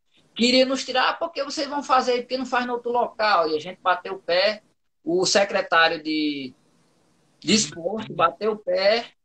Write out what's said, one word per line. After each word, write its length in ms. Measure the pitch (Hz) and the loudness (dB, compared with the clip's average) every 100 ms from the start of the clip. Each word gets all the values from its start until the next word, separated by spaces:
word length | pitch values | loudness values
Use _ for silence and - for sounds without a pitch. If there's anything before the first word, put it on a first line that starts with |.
| _ _ _ - | _ _ _ 0
queria 300 | 240 254 262 | 2 4 4
nos 180 | 262 | 0
tirar, 260 | - 254 311 | -2 0 0
"Ah, 40 | |
por 160 | - 330 | -2 -6
que 100 | 294 | -6
vocês 220 | 277 294 277 | -6 -6 -6
vão 140 | 285 | -6
fazer 300 | 285 262 240 | 0 2 2
aí? 100 | 247 | 0
Por 60 | 240 | -2
que 100 | 254 | -6
não 80 | 262 | -2
faz 200 | 247 247 | -4 -2
no 80 | |
outro 180 | 240 240 | -6 -2
local?" 560 | 240 233 - 214 185 160 | -2 -2 0 2 2 2
E 60 | 156 | -2
a 40 | |
gente 200 | 175 185 | -6 -4
bateu 320 | 185 180 190 | 0 0 -2
o 40 | 190 | -8
pé, 420 | - 175 202 214 _ _ _ _ | -2 2 2 0 _ _ _ _
o 200 | 160 180 175 | -2 0 4
secretário 760 | 202 202 196 185 170 165 165 | 2 2 0 0 4 4 2
de, 500 | 151 156 151 143 131 - _ _ _ _ _ _ _ _ | -4 -2 -2 -4 -10 -14 _ _ _ _ _ _ _ _
de 140 | - | 0
esporte 580 | 214 147 165 170 214 151 | 0 0 -4 -6 -6 -8
bateu 400 | 160 170 - 214 | 0 0 0 -4
o 40 | 214 | -4
pé 480 | - 185 196 226 - _ | -2 0 2 2 -2 _